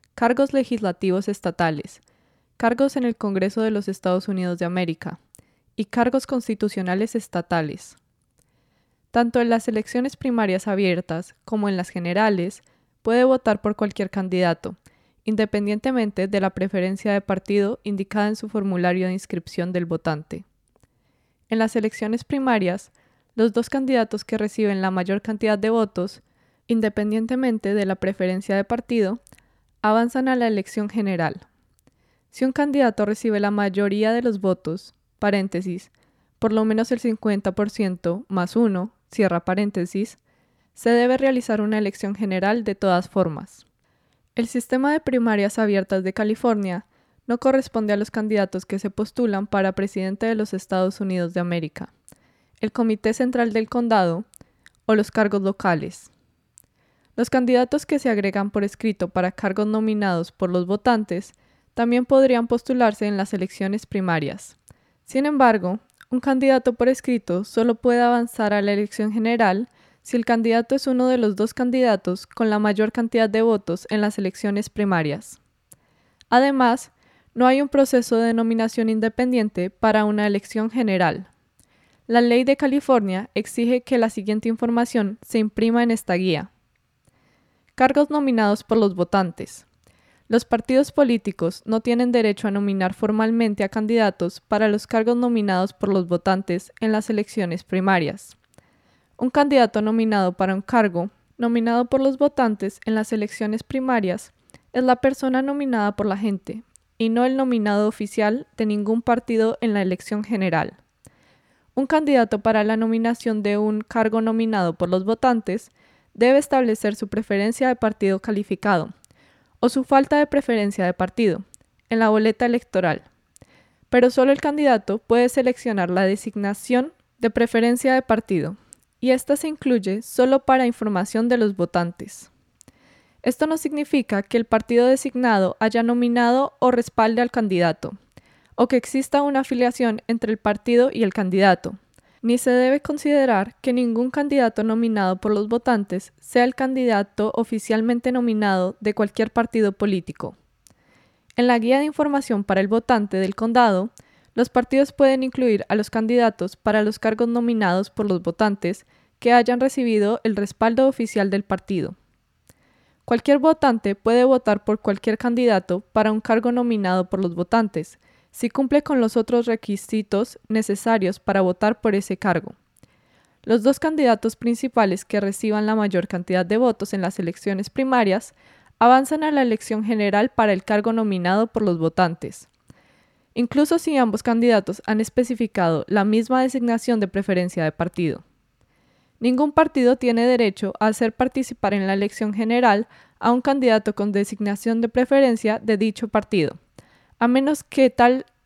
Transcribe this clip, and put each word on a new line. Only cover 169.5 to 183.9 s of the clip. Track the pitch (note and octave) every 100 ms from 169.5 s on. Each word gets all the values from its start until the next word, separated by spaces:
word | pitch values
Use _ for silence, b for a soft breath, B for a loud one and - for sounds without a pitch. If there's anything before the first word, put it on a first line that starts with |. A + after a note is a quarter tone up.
| A3+ - G3 - A3 G3+ G3+ A#3+ - -
necesarios | A3 G#3+ G3 A#3 A3+ F#3 G3
para | - G3
votar | F#3 F3+ G#3+ G#3+
por | A3+ G3
ese | - F#3
cargo. | G3+ E3 - - _ _ b b b b b b
Los | - A3+
dos | A#3 C4+
candidatos | D#4+ D#4 B3+ G#3+ A3+ -
principales | A#3 A#3 C4 A#3 G3+ F#3 -
que | G#3
reciban | G3 G3 G#3+ G#3+ G#3+
la |
mayor | A3 G#3 F#3 G3
cantidad | F3+ F3+ F#3 F3+
de | G#3+
votos | B3+ A3 A3+
en | G3
las | F3+ -
elecciones | E3+ - G#3 G3 G#3
primarias | - C4 B3 G3+ F#3+ - b b b b _
avanzan | A#3+ C4 C4+ D#4
a | D#4
la | D4
elección | B3 G#3+ - A3
general | A3 A3 G3+ G3+ B3+
para | - G#3+
el | F#3+
cargo | - G#3 A3
nominado | A3+ A3 F#3 F3 G3+ A3+
por | A#3
los | G3+ E3+
votantes, | D#3+ - F3 E3 C#3+ - - _ b b b b b b b
incluso | A3+ A#3+ C#4+ D4+ E4
si | E4